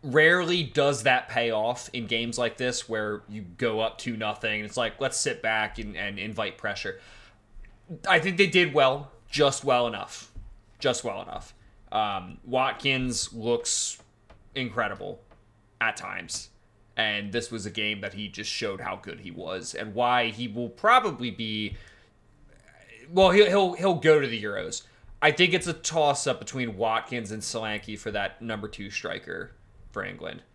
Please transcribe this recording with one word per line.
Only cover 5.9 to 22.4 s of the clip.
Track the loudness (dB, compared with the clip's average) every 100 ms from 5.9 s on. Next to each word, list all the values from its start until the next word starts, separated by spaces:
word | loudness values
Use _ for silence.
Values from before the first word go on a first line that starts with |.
| -6
and | -8 -6
invite | -8 -4 -6 -4
pressure. | -6 -6 -8 -10 -14 -20 -20 _ _ -20 -18 -20 _ -10 2
I | 4
think | 4 4
they | 4
did | 6 4
well, | 6 6 4 -6 -18 -8
just | 4 4 4
well | 2 4 4
enough. | -2 -10 -12 -14 -16 -16 -18 _ _
Just | 0 0
well | -2 -6
enough. | -8 -12 -12 -20 -20 _ -6
Um, | -2 0 -2 -6 -16
Watkins | -4 0 0 0 0 0 0 -2 -6
looks | -4 0 0 0 -2 -2 -6 -16 _ _ -20 -12
incredible | -8 -6 -2 -4 -4 -10 -12 _ -20 _ _ _ _
at | -2 -2
times. | -8 -10 -8 -10 -10 _ _ _ _ -2
And | 0 0 -2
this | -4 -4
was | -8
a | -8
game | -4 -2 -2
that | -6
he | -8 -12
just | -10 -8
showed | -4 -4 -4
how | -6 -8
good | -10 -14
he | -12
was | -12 -8 -8 -8
and | -10 -8
why | 0 2 2 2
he | -4 -8
will | -6 -8
probably | -2 4 4 4 -4 -8
be, | -6 -6 -4 -6 -8 -16 -20 _ _ _ _